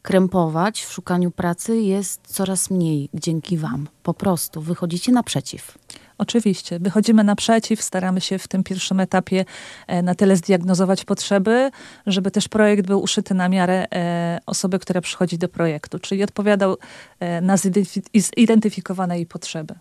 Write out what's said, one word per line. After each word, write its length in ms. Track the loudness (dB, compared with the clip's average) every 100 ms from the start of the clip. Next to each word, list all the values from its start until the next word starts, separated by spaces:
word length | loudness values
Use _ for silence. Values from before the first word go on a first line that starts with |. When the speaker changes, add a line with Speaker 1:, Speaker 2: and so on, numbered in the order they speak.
Speaker 1:
krępować 800 | 2 2 4 2 0 0 -2 -2
w 80 | -10
szukaniu 400 | -12 -4 0 0
pracy, 460 | -2 -4 -4 -2 0
jest 440 | 0 0 -4 -10 _
coraz 420 | -6 -4 -2 -2
mniej 400 | 0 0 0 -4
dzięki 440 | -6 -4 -4 -2 -4
wam. 300 | -2 -6 -8 _
Po 100 | -6
prostu 480 | -2 -2 -2 -4 -8
wychodzicie 500 | -6 -4 -4 -2 2
naprzeciw. 680 | 2 2 -4 -6 -14 -16 -20 _ -20 -20 -8
Speaker 2:
Oczywiście. 640 | -2 0 0 -2 -4 -4
Wychodzimy 440 | 0 0 4 6
naprzeciw, 580 | 4 2 2 2 2 -4
staramy 400 | -2 -2 0 -2
się 160 | -2 -6
w 100 | -2
tym 160 | -4
pierwszym 360 | -2 -4 -2 0
etapie, 460 | 2 0 2 -2 -2 -8 -18 -20 -4
e, 140 | 0
na 140 | 0 4
tyle 200 | 6 4
zdiagnozować 680 | 4 2 4 2 2 0 0
potrzeby, 680 | -4 0 2 4 2 2 -2 -20 -8 -2
żeby 240 | 0 0
też 160 | 0 0
projekt 400 | 4 4 4 2
był 140 | 0
uszyty 320 | 0 -2 0
na 160 | 0 2
miarę, 360 | 2 2 2 0
e, 480 | -2 -2 -2 -2 -4 -6
osoby, 340 | -4 -2 -2
która 220 | -2 -4
przychodzi 360 | -4 -2 -2 -2
do 120 | -4
projektu. 500 | -2 -2 -2 -8 -10
Czyli 240 | -6 -2
odpowiadał, 540 | -2 0 0 2 2 -2 -10 -20 -20 _
e, 220 | -6 -2
na 140 | 2 2
zidentyfi-, 760 | 2 0 0 -6 0 0 2 2
zidentyfikowane 800 | 6 6 2 -4 -8 -6 -4 -4
jej 100 | -6
potrzeby. 500 | -10 -10 -10 -12 -16